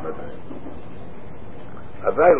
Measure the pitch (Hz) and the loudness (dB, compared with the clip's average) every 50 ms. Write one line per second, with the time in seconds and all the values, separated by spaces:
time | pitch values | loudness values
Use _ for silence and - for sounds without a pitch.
0 | - 78 76 - - - - - - - - - - - - - - - - - | -4 -6 -6 -6 -6 -6 -6 -6 -6 -6 -6 -6 -6 -6 -6 -6 -6 -6 -6 -6
1 | - - - - - - - - - - - - - - - - - - - - | -6 -6 -6 -6 -6 -6 -6 -6 -6 -6 -6 -6 -6 -6 -6 -6 -6 -6 -6 -2
2 | - 98 - 139 160 180 160 135 | 0 2 4 8 8 8 8 10